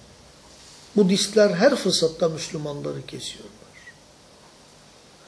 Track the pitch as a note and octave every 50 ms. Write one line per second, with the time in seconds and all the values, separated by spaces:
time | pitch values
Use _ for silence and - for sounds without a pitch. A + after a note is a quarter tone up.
0 | - - - - - - - - - - - - - - - - - - - G#3
1 | G#3 F3+ G3+ F#3 - - - G#3+ G#3 G3+ F3 E3+ A3 C#4+ C4 - - F#3+ - -
2 | E3+ D#3+ - - F3+ E3 D#3+ D3+ - - F3 D#3 D3 D3 C#3+ C#3+ C#3+ D3 C#3 C#3
3 | C3+ - D3+ C3 - - - - - G3+ - - - - - - - - - -
4 | - - - - - - - - - - - - - - - - - - - -
5 | - - - - -